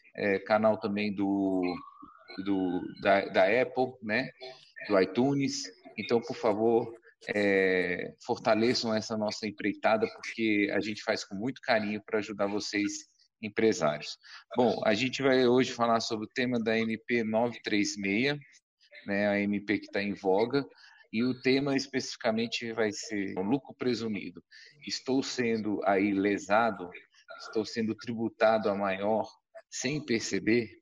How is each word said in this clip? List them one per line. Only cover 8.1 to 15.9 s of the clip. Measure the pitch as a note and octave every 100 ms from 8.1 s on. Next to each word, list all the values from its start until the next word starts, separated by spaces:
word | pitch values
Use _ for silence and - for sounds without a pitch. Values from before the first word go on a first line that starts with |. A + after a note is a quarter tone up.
| -
fortaleçam | - A2+ A#2+ G#2+ A#2+ A#2 A#2
essa | G#2+ G#2+ A2
nossa | G#2+ - G#2+
empreitada, | G#2 G#2 G2+ G2+ A2 A2
porque | - - - A2 G#2 G2
a | -
gente | G#2 G#2+
faz | - G2+ -
com |
muito | G2 A#2+ -
carinho | - A2+ G#2 G#2 -
pra | G#2+
ajudar | G#2 G2+ G2+
vocês, | G#2 - G#2 G2+ G#2 - _ _ _
empresários. | G#2+ - A2 G2 D2+ D2+ - - - - - -
Bom, | A#2+ -
a | -
gente | G#2+ B2+ B2+
vai | C3+ C3 B2
hoje | B2+ B2+
falar | B2 A#2